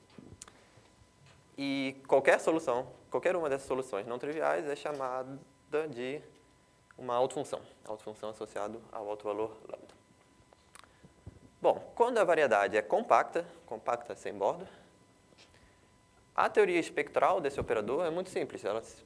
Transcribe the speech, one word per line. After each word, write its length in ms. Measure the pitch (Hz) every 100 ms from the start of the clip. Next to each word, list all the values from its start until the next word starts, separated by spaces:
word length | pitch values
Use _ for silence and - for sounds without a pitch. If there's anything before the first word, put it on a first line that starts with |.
| - - - - - - - - - _ _ _ - - _ -
E 440 | 139 139 135 131 -
qualquer 320 | 135 151 185
solução, 480 | 185 160 143 120 131 - -
qualquer 240 | 127 170
uma 140 | 185 151
dessas 180 | 135 139
soluções 400 | 131 131 98 117
não 120 | 123
triviais 480 | 143 156 143 170 147
é 100 | 143
chamada 640 | 156 143 131 127 131 139 - _ - 147 156
de 300 | 120 127 151 - - _ _ _ _ _ -
uma 180 | 127
autofunção, 460 | 120 135 151 127 - - -
autofunção 460 | 107 107 107 107 107
associada 480 | 110 107 104 104 110 110
ao 180 | 113 104
autovalor 400 | 107 104 104 110 - -
lambda. 300 | - - - _ _ _ _ _ _ _ - - _ - _ - - - -
Bom, 320 | 170 - - -
quando 220 | 240 226
a 60 |
variedade 520 | 175 156 135 101 98 104
é 60 |
compacta, 640 | - 196 - 120 - 165 170 - -
compacta 480 | 110 131 120 -
sem 180 | 98 95
borda, 360 | 98 104 170 190 - - - _ _ _ - - - - _ _ _ _ _ _
a 160 | - 220
teoria 300 | 220 196 170
espectral 640 | 160 170 - 127 143 190
desse 180 | 139 135
operador 480 | 123 110 110 147 170
é 40 |
muito 200 | 170 185
simples. 340 | 185 143 -
Ela 160 | 101 113
se 220 | - -